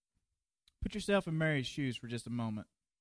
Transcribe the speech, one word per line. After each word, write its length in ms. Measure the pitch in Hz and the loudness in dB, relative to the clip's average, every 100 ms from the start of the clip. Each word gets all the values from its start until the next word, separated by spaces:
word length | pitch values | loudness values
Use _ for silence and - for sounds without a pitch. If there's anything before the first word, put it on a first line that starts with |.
| _ _ _ _ _ _ _ _ | _ _ _ _ _ _ _ _
Put 120 | - | -4
yourself 340 | 208 190 202 185 | -2 4 4 4
in 100 | 160 | 2
Mary's 300 | 160 147 123 | 2 2 0
shoes 300 | - 139 113 | -2 -2 -2
for 100 | 117 | -6
just 200 | 120 117 | -6 -4
a 20 | |
moment. 380 | 120 113 107 - _ _ _ | -2 -2 -4 -8 _ _ _